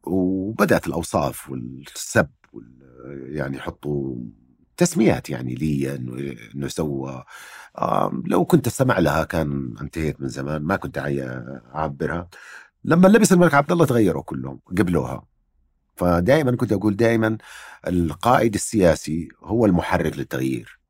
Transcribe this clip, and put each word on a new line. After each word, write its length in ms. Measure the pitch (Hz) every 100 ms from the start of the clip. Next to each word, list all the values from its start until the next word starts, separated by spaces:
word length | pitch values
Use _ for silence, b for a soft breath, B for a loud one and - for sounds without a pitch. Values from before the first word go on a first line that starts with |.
وبدأت 840 | - 95 92 95 98 113 202 110 -
الأوصاف 640 | 71 - 95 69 - -
والسب 800 | 65 60 65 71 - - - 78 _ _
وال-، 800 | 57 57 64 65 62 64 69 65 73
يعني، 220 | 69 67
يحطوا 580 | 87 - 73 71 67 62 58 52 _ _ _ -
تسميات، 520 | 175 170 208 82 -
يعني، 260 | 67 64 64
لي 400 | 78 71 67 69
إنه، 400 | 62 62 69 58 55 69
إنه 120 | 71
سوى. 560 | - 78 69 67 64 - B B B B -
آم، 420 | - - 50 62 -
لو 200 | 87 175
كنت 220 | 170 120
أستمع 320 | - 127 95
لها 240 | 80 78
كان 520 | 80 85 78 69 65 57
انتهيت 400 | 71 80 78 64
من 60 | 69
زمان، 340 | 65 69 76
ما 140 | 78 98
كنت 220 | 71 69
عاي-، 440 | 71 69 65 64 60 67 60 73
أعبرها. 540 | 78 69 78 82 85 B B B B _
لما 240 | - 165 190
لبس 260 | 214 -
الملك 200 | 180 175
عبد 180 | 143 143
الله 140 | 175 143
تغيروا 380 | 120 101 71
كلهم، 360 | - 65 65 65 _ 92
قبلوها. 480 | 92 80 64 65 _ _ _ _ _ _ _ -
فدائما 600 | 87 85 90 147 131 123
كنت 160 | 117
أقول 240 | 104 107 101
دائما 420 | 117 113 110 110 B B B B -
القائد 680 | 87 85 - 117 127 117
السياسي 760 | 98 - - 87 76 - 80 82 _
هو 220 | - 110 107
المحرك 520 | 87 - 87 80 71
للتغيير. 640 | 65 65 65 62 57 -